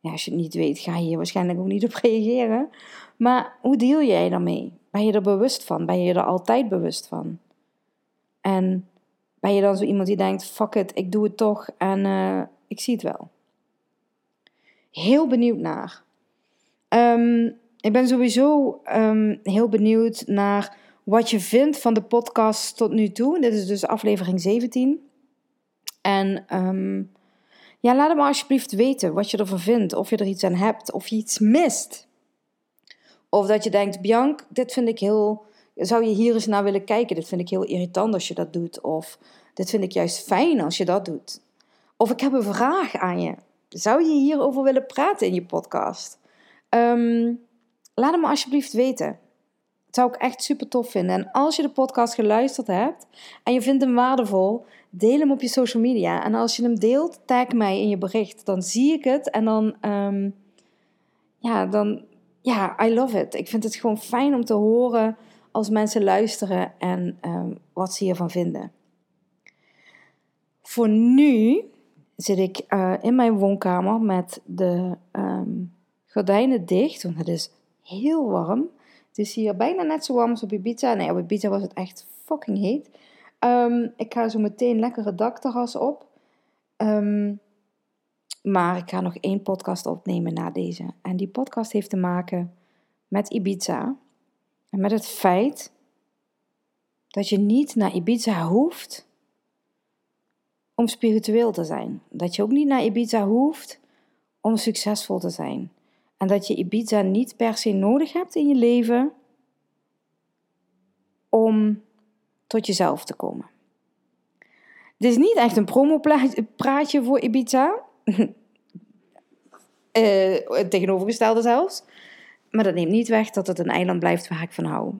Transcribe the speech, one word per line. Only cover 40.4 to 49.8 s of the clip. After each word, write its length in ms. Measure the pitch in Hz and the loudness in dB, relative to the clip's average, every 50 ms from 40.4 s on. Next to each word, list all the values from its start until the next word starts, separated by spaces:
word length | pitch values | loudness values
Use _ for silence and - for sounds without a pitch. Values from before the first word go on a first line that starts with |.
| 269 339 320 233 | 2 2 2 0
als 160 | 165 156 175 | 0 -2 -2
je 80 | - 196 | -4 -2
dat 200 | 175 180 202 185 | 0 0 -2 -2
doet." 360 | 180 160 - _ - - - _ _ _ _ _ _ _ _ _ _ _ | -4 -10 -12 _ -14 -16 -16 _ _ _ _ _ _ _ _ _ _ _
Of, 140 | _ 226 214 | _ 0 0
"Ik 100 | 240 - | 0 0
heb 120 | - 277 | 0 0
een 100 | 262 262 | 2 0
vraag 540 | 214 202 196 180 233 262 330 392 339 240 - | 0 0 0 0 0 0 0 0 -2 -4 -4
aan 240 | - - 180 175 175 | -4 -4 -2 -2 -2
je. 140 | 175 160 139 - _ _ _ _ _ _ | -4 -6 -6 -10 _ _ _ _ _ _
Zou 340 | - 175 - 214 226 302 | -14 -6 0 2 2 4
je 100 | 339 320 | 4 4
hierover 500 | 311 285 269 285 311 285 262 285 254 269 | 2 4 2 2 2 2 0 0 0 2
willen 240 | 269 269 269 262 262 | 2 2 2 2 -2
praten 400 | - - - 285 370 403 - 220 | -2 -4 0 0 0 0 0 0
in 80 | 185 185 | 0 0
je 100 | 180 175 | -2 -4
podcast?" 760 | 180 - 170 165 - - - 95 - 185 - - - - _ _ _ _ _ _ _ _ _ _ _ | -4 -6 -6 -6 -4 -6 -4 -4 -4 -6 -10 -14 -18 -18 _ _ _ _ _ _ _ _ _ _ _
Ehm, 640 | - 233 233 240 240 240 233 233 233 233 233 233 240 233 - _ _ _ _ _ _ _ _ _ _ | 2 2 4 4 2 2 2 2 2 0 0 -2 -2 -6 -10 _ _ _ _ _ _ _ _ _ _
laat 180 | - 240 285 | 0 0 2
het 80 | 330 349 | 2 2
me 60 | 320 | 2
alsjeblieft 460 | 277 285 285 - 262 262 285 269 - | 0 0 0 -2 -2 -2 -2 -2 -2
weten. 460 | - 214 247 262 254 - - 151 147 - _ _ _ _ _ _ _ _ _ _ _ _ | 0 0 0 0 0 -4 -6 -6 -6 -10 _ _ _ _ _ _ _ _ _ _ _ _